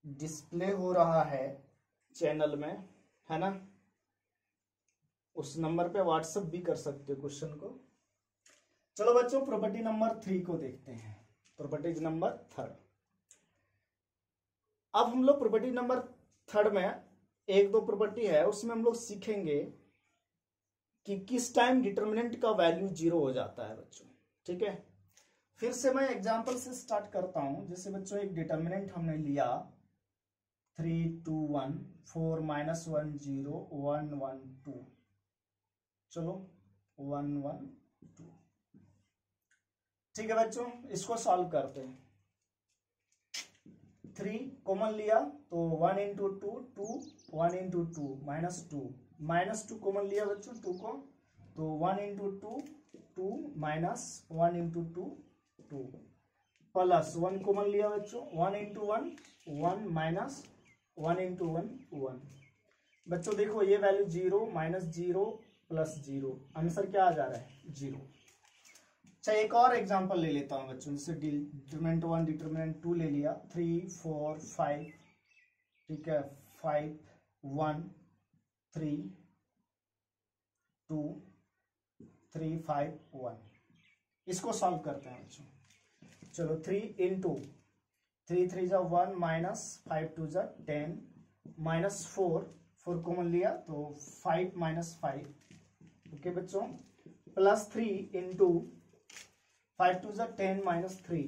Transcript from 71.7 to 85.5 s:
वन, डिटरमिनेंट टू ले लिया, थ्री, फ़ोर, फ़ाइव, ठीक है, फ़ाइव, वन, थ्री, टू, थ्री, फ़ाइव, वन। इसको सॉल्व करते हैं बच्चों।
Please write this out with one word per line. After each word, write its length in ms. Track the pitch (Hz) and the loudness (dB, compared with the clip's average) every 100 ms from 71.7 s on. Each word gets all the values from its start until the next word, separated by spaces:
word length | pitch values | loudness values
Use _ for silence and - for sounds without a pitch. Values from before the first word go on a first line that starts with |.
| 156 165 165 | -2 2 2
वन, 220 | 165 165 160 | 2 2 2
डिटरमिनेंट 560 | 156 160 160 160 156 | -2 -4 -4 -4 -4
टू 100 | 170 | -2
ले 160 | 170 156 | 0 2
लिया, 240 | 143 147 170 - | 2 0 -2 -6
थ्री, 280 | 170 170 170 190 | -2 0 0 -2
फ़ोर, 480 | - 165 151 151 156 | -8 -6 -2 -4 -4
फ़ाइव, 520 | - - 147 147 165 - _ _ _ _ _ _ _ _ _ | -10 -2 0 0 -6 -14 _ _ _ _ _ _ _ _ _
ठीक 180 | 151 165 | -8 0
है, 140 | 151 139 - - - | 0 -2 -12 -20 -6
फ़ाइव, 380 | 160 151 156 - - - _ _ | 0 0 0 -8 -18 -20 _ _
वन, 380 | 139 139 156 151 185 - - _ _ _ _ _ _ | -8 -2 0 0 -6 -14 -20 _ _ _ _ _ _
थ्री, 180 | 156 156 151 185 - _ _ _ _ _ _ _ _ _ _ _ _ _ _ _ _ _ | -6 -2 -2 -6 -14 _ _ _ _ _ _ _ _ _ _ _ _ _ _ _ _ _
टू, 320 | 156 151 - - _ _ _ _ _ _ _ - _ _ | -4 -4 -8 -16 _ _ _ _ _ _ _ -20 _ _
थ्री, 240 | 156 160 165 | -6 -4 -4
फ़ाइव, 400 | - 143 151 - - 135 | -2 -2 -2 -6 -16 -10
वन। 220 | 123 110 - _ _ _ _ _ _ _ - | -10 -10 -20 _ _ _ _ _ _ _ -8
इसको 260 | 185 233 | -6 -2
सॉल्व 240 | - 185 160 | 2 2 2
करते 300 | 151 139 - | -4 -8 -10
हैं 140 | - | -16
बच्चों। 1080 | - - - | -18 -20 -20